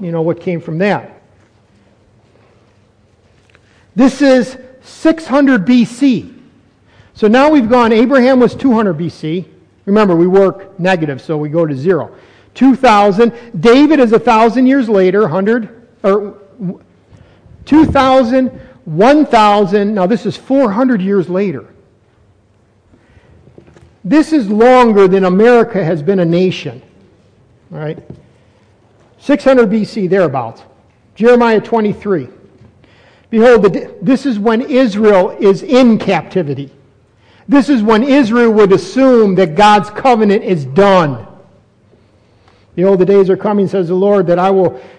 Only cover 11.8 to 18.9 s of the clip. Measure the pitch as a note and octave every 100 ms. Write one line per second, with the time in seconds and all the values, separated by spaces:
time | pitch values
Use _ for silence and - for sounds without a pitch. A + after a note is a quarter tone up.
11.8 | E3+ E3 A2+ - _ _ _ - C4 A#3
12.8 | B3 G#3 G#3 F#3+ A#3 - - E3 A#3 C4
13.8 | D4 D4+ A#3 A3 B3 A3 A#3 A#3 B3+ C#4
14.8 | A3+ G3 F#3 G3+ F#3+ F3+ G3 A#3+ G#3+ -
15.8 | _ _ G3+ G3+ G3+ - - - F3+ -
16.8 | _ _ _ - _ _ _ - - D4+
17.8 | D4+ C#4 C4 C4 A#3 C4 B3+ - - _
18.8 | F3+